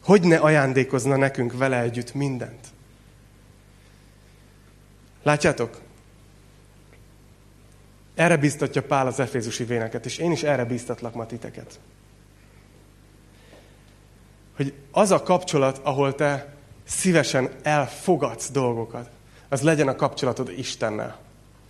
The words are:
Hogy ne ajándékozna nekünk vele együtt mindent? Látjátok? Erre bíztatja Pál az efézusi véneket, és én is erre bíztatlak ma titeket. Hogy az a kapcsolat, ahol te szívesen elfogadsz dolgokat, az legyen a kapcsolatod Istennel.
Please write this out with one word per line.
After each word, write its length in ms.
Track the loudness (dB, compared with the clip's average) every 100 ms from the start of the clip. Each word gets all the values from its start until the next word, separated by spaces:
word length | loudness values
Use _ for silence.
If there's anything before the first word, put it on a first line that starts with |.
Hogy 180 | 6 6
ne 160 | 8 6
ajándékozna 760 | 6 6 4 2 2 0 2 2
nekünk 420 | 2 0 -4 0
vele 240 | 0 0
együtt 320 | -2 -4 -6
mindent? 540 | -4 -4 -4 -10 -14 -20 -20 -20 -20 -20 -20 -20 -20 -20 -20 -20 -20 -20 -20 -20 -20 -20 -20 -20 -20 -20 -20 -20 -20 -20 -4
Látjátok? 580 | 0 2 2 0 -6 -8 -20 -20 -20 -20 -20 -20 -20 -20 -20 -20 -20 -20 -20 -20 -20 -20 -20 -20 -20 -20 -20 -20 -14 0
Erre 220 | 4 4
bíztatja 460 | 2 0 -2 -2
Pál 240 | 0 0 0
az 120 | -2
efézusi 440 | -2 -2 -6 -8
véneket, 420 | -4 -4 -4 -8 -8
és 120 | -4
én 140 | -2
is 120 | 0
erre 220 | 0 -2 -2
bíztatlak 480 | -6 -6 -8 -8
ma 120 | -10 -10
titeket. 540 | -10 -12 -14 -18 -20 -20 -20 -20 -20 -20 -20 -20 -20 -20 -20 -20 -20 -20 -20 -20 -20 -20 -20 -20 -20 -20 -20 -20 -20 -20 -20 -20 -6
Hogy 180 | -6 -6 -4
az 200 | 0 4
a 120 | 2
kapcsolat, 560 | 2 0 0 0 0 0
ahol 320 | -4 0 0 0
te 380 | -2 -2 -8 -20 -20 -20 -10
szívesen 640 | -2 2 4 4 0 -2 -4
elfogadsz 880 | 0 0 0 -4 0 0 0 -4 -4
dolgokat, 580 | -2 0 -2 -6 -12 -16 -20 -20 -20 -6
az 120 | 0
legyen 260 | 2 2 2
a 80 | 0
kapcsolatod 580 | -2 0 -2 -2 -6 -6
Istennel. 600 | -10 -6 -4 -4 -8 -12 -20 -20 -20 -20